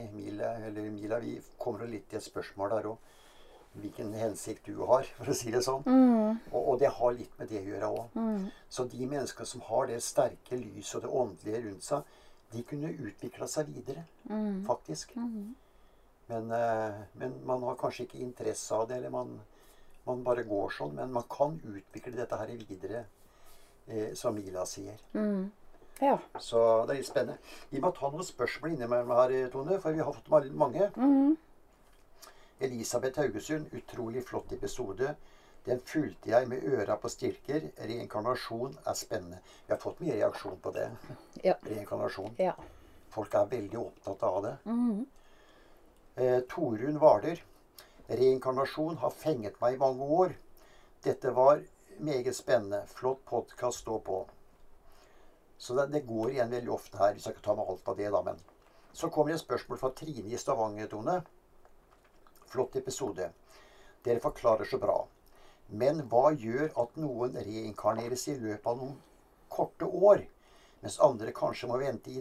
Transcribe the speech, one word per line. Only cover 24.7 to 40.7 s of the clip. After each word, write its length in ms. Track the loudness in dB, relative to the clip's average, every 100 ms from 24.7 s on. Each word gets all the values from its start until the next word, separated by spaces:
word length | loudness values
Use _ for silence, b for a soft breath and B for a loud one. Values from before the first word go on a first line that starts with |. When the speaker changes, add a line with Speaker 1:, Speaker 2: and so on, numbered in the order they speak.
| -4 -10 -12 -4
Speaker 2:
Mhm. 360 | 0 2 2 -2 -8 -20 -20 -20 2
Ja. 180 | 4 4 0 -12
Speaker 1:
Så 460 | 0 6 6 6 4
det 40 |
er 80 | -2
litt 80 | -2
spennende. 320 | 0 0 -4 B B B
Vi 100 | 0
må 100 | 0
ta 160 | 0 -4
noen 120 | -4
spørsmål 480 | -8 -4 -4 -2 -4
innimellom 380 | -4 0 0 4 4
her, 140 | 6
eh, 180 | 4 0
Tone, 320 | -2 0 0
for 120 | 0
vi 60 | 0
har 120 | -2
fått 160 | -4 4
ma-, 240 | 4 4
mange. 380 | 2 2 4 2 4
Speaker 2:
Mhm. 400 | 6 8 6 4 -2 -20 -20 _ -20 -20 -20 -20 b b b -6
Speaker 1:
Elisabeth 560 | -4 -4 -2 0 0 0
Haugesund, 480 | 0 -2 -4 -4 -4
utrolig 500 | -10 -10 -6 -4 -4
flott 280 | -6 -8 -6
episode. 640 | -6 -6 -4 -6 -2 -2 -2 b b b b
Den 160 | -2 -2
fulgte 500 | 0 -2 -2 -6 2
jeg 180 | 4 4
med 140 | -2
øra 340 | 0 2 2 0
på 120 | -2
stilker. 600 | -4 -4 -4 -4 -4 -4 -8
Reinkarnasjon 1000 | -8 -6 -6 -4 -2 -2 -4 -6 -6 -4 -4
er 80 |
spennende. 440 | -4 -4 -6 -8 -14 b b -4
Vi 60 |
har 60 | -4
fått 200 | -2 -4
mye 140 | -2
reaksjon 420 | 2 2 0 -8 -8
på 100 | -6